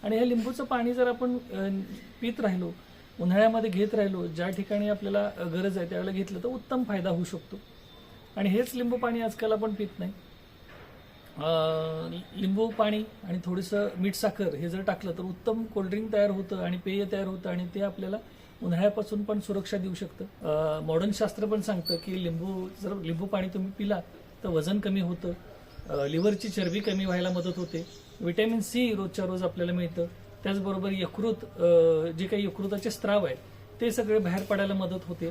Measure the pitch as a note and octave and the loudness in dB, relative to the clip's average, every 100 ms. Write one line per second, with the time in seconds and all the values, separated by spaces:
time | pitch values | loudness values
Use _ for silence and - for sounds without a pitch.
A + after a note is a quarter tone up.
0 | G#3 A3 B3 A#3+ A3+ B3 C4+ A#3+ A#3 B3 | 2 2 4 4 0 -4 -2 0 0 2
1 | B3 A#3+ B3 B3 - F#3+ G3 G3 F#3+ - | 2 2 0 -2 -4 -4 -2 -2 -4 -10
2 | - - A#3 A#3 A3 F#3 F3 E3+ - - | -14 -6 -4 0 2 2 -2 -6 -16 -20
3 | - - F3 F#3+ A3 A3+ A3 F#3 G#3 A3 | -20 -2 4 8 8 6 2 2 2 4
4 | G3+ F#3+ F3 D#3+ F3 F#3+ F#3+ G#3 G#3 G#3 | 2 2 -4 -2 -2 -2 -2 0 2 0
5 | G3+ G3+ G#3 - F3 E3 F#3+ F#3 E3+ F3+ | 0 0 0 -2 -4 0 0 0 -2 -2
6 | F#3 F#3+ G3 F#3+ A#3 B3+ - B3+ A#3+ G3+ | -2 -2 -2 -2 -2 -4 -2 -2 0 0
7 | F3+ E3+ F3 F3 - - - - - - | 0 0 0 -4 -10 -16 -16 -20 -20 -20
8 | - - - - G3 G3 B3 B3+ A#3+ B3 | -20 -20 -14 0 2 4 2 0 0 2
9 | A#3+ A#3 A3+ A3 A3 G#3+ A3 G3+ G3+ - | 0 0 -2 0 0 2 0 -2 -6 -4
10 | F#3 G3 - - - - - - - - | -8 -8 -16 -20 -20 -20 -20 -20 -20 -20
11 | - - - - D#3 E3 D#3+ D#3+ D#3+ D#3+ | -20 -20 -18 -4 2 2 2 0 -2 -4
12 | E3 E3+ F#3 F3+ F#3+ G3 A3+ A3 G#3+ G#3+ | -6 -8 -10 -4 0 2 0 2 2 2
13 | A3 - F#3+ F3 F3 F3+ F#3 G3+ G3+ F#3 | -2 -8 -6 -4 -2 -2 0 0 0 2
14 | F#3+ F#3 G#3+ G3 F#3 C#3+ E3+ F#3 F#3+ F#3 | 0 2 -2 0 -2 0 -4 -2 -2 -2
15 | G3 E3+ F#3 F3+ - A3+ A3 G#3 F#3+ G3+ | -2 -6 -6 -4 -2 -2 -2 -2 -2 -2
16 | A3 G#3+ G#3 F#3+ F#3 F#3+ F3 F3+ F#3+ G3 | 0 4 4 2 -2 -4 -2 -2 -2 -2
17 | G3+ G3 F#3+ F#3+ F#3 F3 F3+ - G3 F#3+ | -2 -2 -2 -4 -4 -4 -4 -2 -4 -2
18 | F#3+ G#3 - - - - F3+ E3+ G3+ G#3 | -6 -6 -8 -20 -20 -8 0 4 4 4
19 | G#3 G#3 G#3 G#3+ - G3 F#3+ G3+ F#3 F3 | -2 -2 0 -2 0 -4 -2 -4 -2 -6
20 | F#3+ - F#3+ - D#3 D3+ D#3 D#3 D#3 D#3+ | -8 -10 -12 -8 -2 0 2 0 2 2
21 | G3+ G3+ G#3+ G#3 G#3 G#3+ G3+ F#3+ E3 E3+ | 2 2 0 0 0 0 0 -2 0 -2
22 | F3+ F#3 F3 E3 F#3 F#3+ F#3 - F#3+ G3+ | -2 -2 -2 -2 -2 -4 -6 -6 -6 -4
23 | E3 E3 G3 G3 F#3 F#3+ F#3+ G3 G#3 G3 | -2 -2 0 0 0 -2 -4 -2 0 0
24 | - - - - G3+ D#3+ D#3 G#3 G3+ G3 | -2 -16 -20 -8 0 2 2 2 2 2
25 | F3 F3 F3+ F3+ - - - - - C#3+ | 0 -2 -4 -6 -10 -18 -20 -16 -6 -2
26 | C#3 D#3+ G3 G#3 A3+ F#3+ F#3 F#3+ G#3 F#3+ | 0 4 4 2 -2 0 0 0 0 0
27 | F#3+ F3+ F#3 F3+ F3 F3+ F3 E3 E3+ - | 2 2 2 0 0 -2 -4 -4 -6 -14
28 | - - F3 E3+ A3 A3+ G3+ A#3+ B3 G#3 | -20 -6 -2 2 2 2 0 2 2 2
29 | F#3+ F#3 F#3+ F#3 F3+ - F3 F3 F3 E3+ | -2 -2 -2 0 -2 0 0 0 -2 -2
30 | E3+ - - - G3 G3 G3 F#3+ G3 G3 | -4 -4 -18 -8 -2 0 0 -2 0 0
31 | F3 - A3+ A3 - - E3+ E3+ E3 D#3+ | -2 -2 -2 -2 -6 2 6 8 8 6
32 | E3 E3 F#3 G#3 G3+ - G3 G3+ A3+ - | 2 -2 0 0 0 -2 -2 -2 -2 -2
33 | G#3 G#3 F3 - - - - - A#3 A3+ | 2 2 2 -4 -10 -20 -18 -2 0 0
34 | G#3+ G#3+ F#3 F#3 F#3+ G3+ G3 G3 F3+ F#3 | 2 4 4 0 0 0 2 0 -2 -4
35 | F3+ E3+ E3 | -6 -6 -6